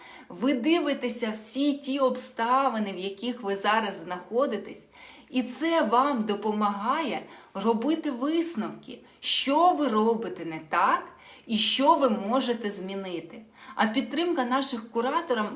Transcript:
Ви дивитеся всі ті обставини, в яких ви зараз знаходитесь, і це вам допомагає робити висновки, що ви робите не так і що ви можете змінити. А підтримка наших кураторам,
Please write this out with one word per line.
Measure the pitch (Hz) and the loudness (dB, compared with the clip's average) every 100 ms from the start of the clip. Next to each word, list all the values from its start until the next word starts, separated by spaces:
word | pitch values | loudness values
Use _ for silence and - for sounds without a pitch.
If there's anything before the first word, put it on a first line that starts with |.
| - - - | -20 -20 -18
Ви | 175 240 | -2 0
дивитеся | 254 226 339 294 269 247 226 220 | 2 2 2 2 -2 -4 -2 -4
всі | 214 - 262 294 | -4 -4 0 0
ті | 285 254 277 | 0 -2 0
обставини, | 262 214 - - 226 262 277 226 202 | 2 0 -4 -2 2 2 2 0 -2
в | 175 | -4
яких | 190 202 240 214 | -6 -4 -6 -4
ви | 202 196 | -4 0
зараз | 208 220 214 170 | 2 2 0 -6
знаходитесь, | 165 180 - 226 277 208 - - - - - - - | -8 -8 -4 0 0 -2 -6 -14 -20 -20 -20 -20 -4
і | 254 | -2
це | 220 - 320 330 | -2 -2 2 2
вам | 240 262 277 262 | 4 4 4 2
допомагає | 214 202 214 214 208 202 220 302 294 170 - - - | -2 -2 -2 0 0 0 -2 -2 -2 -6 -8 -18 -14
робити | - 202 220 254 320 311 | -2 0 2 2 0 -2
висновки, | 240 277 330 330 226 170 - - - - _ | -4 0 0 0 -4 -6 -10 -16 -18 -20 _
що | - - - 294 349 | -2 0 2 4 6
ви | 294 285 | 4 2
робите | 214 220 226 196 180 165 | 4 4 2 -2 -8 -8
не | 160 - | -10 -2
так | 175 202 349 - - - - - | 2 4 2 -2 -18 -20 -20 -4
і | 214 | 0
що | - - 277 320 | 0 4 6 6
ви | 269 | 4
можете | 202 196 254 240 226 208 | 2 0 0 0 -2 -4
змінити. | 190 185 196 190 170 - - - - - - | -6 -8 -8 -8 -8 -10 -16 -20 -20 -12 -2
А | 214 | 0
підтримка | 262 - 277 349 330 240 | 0 -2 -2 0 0 0
наших | 262 269 240 220 | 0 -2 -6 -4
кураторам, | 233 240 311 330 233 202 | -2 0 -2 0 -2 -2